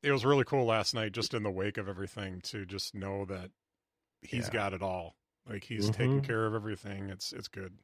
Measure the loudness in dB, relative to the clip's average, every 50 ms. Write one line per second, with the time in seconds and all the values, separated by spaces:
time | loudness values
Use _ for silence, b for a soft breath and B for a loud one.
0 | 4 4 4 6 6 8 8 8 6 6 4 4 6 6 6 4 4 2 0 0
1 | -2 -2 0 -2 -2 0 0 0 0 0 0 0 0 0 0 -2 -4 -4 -4 -6
2 | -6 -8 -6 -6 -6 -6 -6 -8 -8 -8 -8 -8 -8 -6 -6 -6 -6 -6 -6 -6
3 | -4 -4 -2 -4 -4 -4 -6 -8 -8 -10 _ _ _ _ _ _ _ _ _ _
4 | _ _ _ _ -12 -4 -4 -2 -2 0 0 0 0 0 -2 -2 -2 -2 -2 -2
5 | -4 -8 -12 _ _ _ _ _ _ -10 -8 -8 -6 -6 -2 0 2 0 2 2
6 | 4 4 4 2 2 2 0 2 2 2 0 -2 -2 -4 -6 -6 -6 -8 -8 -6
7 | -6 -8 -8 -8 -8 -8 -8 -8 -12 -12 -10 -10 -10 -10 -12 -18